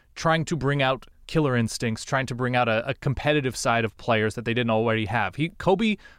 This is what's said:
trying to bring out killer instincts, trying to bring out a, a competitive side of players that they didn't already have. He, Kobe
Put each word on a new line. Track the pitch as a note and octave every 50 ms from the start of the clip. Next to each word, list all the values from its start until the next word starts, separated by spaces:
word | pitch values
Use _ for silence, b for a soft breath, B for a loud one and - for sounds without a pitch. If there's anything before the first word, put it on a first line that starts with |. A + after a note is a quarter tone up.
| b b _
trying | - - E3 D#3+ E3 D3+
to | - F3
bring | C#3+ B2 C#3 C#3+ C#3+
out | C3+ C3 C3+ - - - - - - -
killer | - D#3+ D3+ C3+ B2+ A#2+
instincts, | A#2 G#2+ - - C3 A#2 A2 - -
trying | - D3 C3 C3 B2
to | B2+
bring | A#2 B2+ B2 B2+
out | B2 B2 A#2
a, | A2 A2 - C#3
a | C3+
competitive | - - C#3 B2+ - - D3 D3+ D3+ C3 C3 A2 -
side | - C3 A#2 A#2 A2+
of | G#2 - -
players | - - A#2 A2 G#2+ G#2+ -
that | B2 A2
they | A#2+ A2+
didn't | A#2+ B2 A#2
already | A2 A2 A2+ A#2 A2 A2 A2
have. | F#2 G#2+ A#2+ G#2 F#2 F2+
He, | C3+ D3+ E3+
Kobe | - - - F3 G3 F#3 A3+ A3 G#3 B B B B